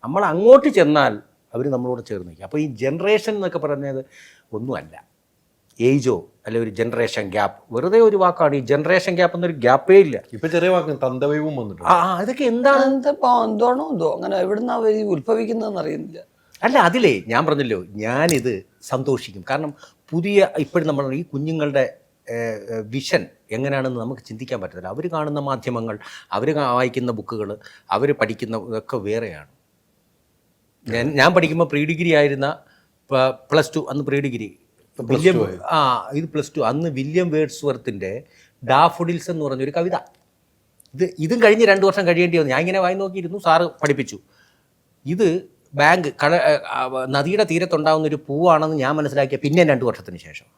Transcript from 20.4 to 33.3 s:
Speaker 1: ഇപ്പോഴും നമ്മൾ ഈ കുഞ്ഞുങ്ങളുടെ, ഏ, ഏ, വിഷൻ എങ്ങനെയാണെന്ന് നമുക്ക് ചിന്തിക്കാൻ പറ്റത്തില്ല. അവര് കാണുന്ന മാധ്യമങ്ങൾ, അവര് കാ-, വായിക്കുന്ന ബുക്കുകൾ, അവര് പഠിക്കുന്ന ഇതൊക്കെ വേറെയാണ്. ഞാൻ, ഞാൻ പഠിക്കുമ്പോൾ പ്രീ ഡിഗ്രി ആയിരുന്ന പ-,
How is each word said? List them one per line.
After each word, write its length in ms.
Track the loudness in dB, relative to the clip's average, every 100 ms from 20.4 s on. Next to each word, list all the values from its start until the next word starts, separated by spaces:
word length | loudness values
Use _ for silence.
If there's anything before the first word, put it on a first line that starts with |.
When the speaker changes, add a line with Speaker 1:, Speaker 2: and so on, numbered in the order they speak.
| 2 0
Speaker 1:
ഇപ്പോഴും 280 | -2 -2 0
നമ്മൾ 260 | -2 -2
ഈ 100 | -6
കുഞ്ഞുങ്ങളുടെ, 720 | -6 -6 -4 -2 0 0 0 -4 _ _ -12
ഏ, 40 |
ഏ, 240 | -6 -6 -8 -8 -10 -6
വിഷൻ 400 | -8 -2 -2 -2 _ _
എങ്ങനെയാണെന്ന് 480 | -6 -2 -2 -4 -4
നമുക്ക് 220 | -8 -10
ചിന്തിക്കാൻ 400 | -14 -14 -8 -8
പറ്റത്തില്ല. 260 | -8 -12 -12
അവര് 220 | -8 -6
കാണുന്ന 300 | -4 -4 -6
മാധ്യമങ്ങൾ, 600 | -6 -6 -4 -6 -6 -8 -12 -20 -8
അവര് 220 | -4 -2
കാ-, 220 | 0 0 2
വായിക്കുന്ന 360 | 0 -2 -4
ബുക്കുകൾ, 460 | -6 -8 -8 -6 -8 -14 -20 _
അവര് 200 | 0 0
പഠിക്കുന്ന 460 | 0 -2 -4 -6 -8
ഇതൊക്കെ 400 | -6 -10 -6 -8
വേറെയാണ്. 500 | -4 -6 -6 -12 -18 _ _ _ _ _ _ _ _ _ _ _ _ _ -6
ഞാൻ, 240 | -2 -2
ഞാൻ 200 | 4 6
പഠിക്കുമ്പോൾ 320 | 6 2 0 0
പ്രീ 200 | 0 -2
ഡിഗ്രി 280 | -2 2
ആയിരുന്ന 460 | 4 4 0 -4 -6 _ _ _ _ _
പ-, 180 | 0 0